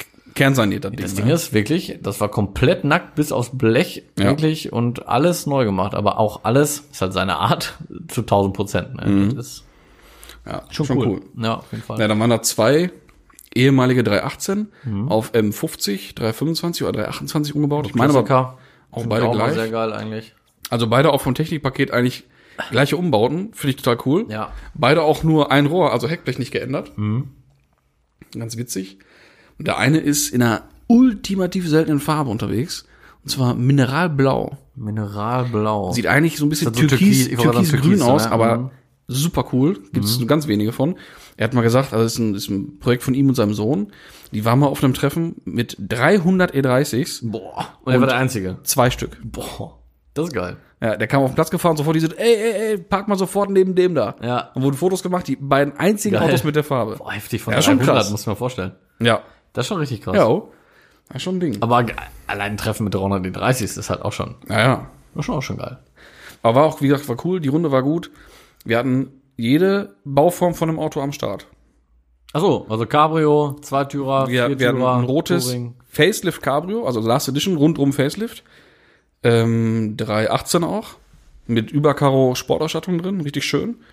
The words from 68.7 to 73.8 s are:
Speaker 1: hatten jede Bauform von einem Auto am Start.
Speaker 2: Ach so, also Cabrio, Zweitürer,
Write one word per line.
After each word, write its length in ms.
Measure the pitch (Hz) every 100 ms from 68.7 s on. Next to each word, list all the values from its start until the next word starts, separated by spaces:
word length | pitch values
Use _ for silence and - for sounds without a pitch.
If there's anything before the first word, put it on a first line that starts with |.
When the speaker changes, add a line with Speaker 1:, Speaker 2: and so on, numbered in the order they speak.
| 113
Speaker 1:
hatten 300 | 131 127 131 _ _ -
jede 600 | 117 151 190 196 196 _
Bauform 500 | 143 135 165 175 180
von 140 | 165 160
einem 80 | 160
Auto 220 | 156 151
am 100 | 139
Start. 340 | 143 - 98 - _ _ _ _ _ _ _ _
Speaker 2:
Ach 80 | 143
so, 260 | 190 120 -
also 160 | 110 113
Cabrio, 720 | 147 156 160 151 147 147 135
Zweitürer, 680 | - 139